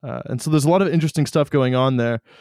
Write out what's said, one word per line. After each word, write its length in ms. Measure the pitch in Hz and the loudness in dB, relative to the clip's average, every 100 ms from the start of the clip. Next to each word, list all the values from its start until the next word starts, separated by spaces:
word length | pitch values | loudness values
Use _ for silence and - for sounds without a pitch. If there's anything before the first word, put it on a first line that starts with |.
Uh, 220 | 139 120 - | -10 -12 -8
and 160 | 123 | -8
so 80 | - | -2
there's 160 | 156 143 | 0 2
a 40 | |
lot 120 | 180 | 2
of 60 | 190 | 2
interesting 400 | 160 156 - 143 | 2 0 -2 0
stuff 240 | 156 143 | 0 0
going 240 | 143 127 127 | 0 0 2
on 220 | 131 127 | 0 0
there. 240 | 117 117 _ - | -2 -4 _ -20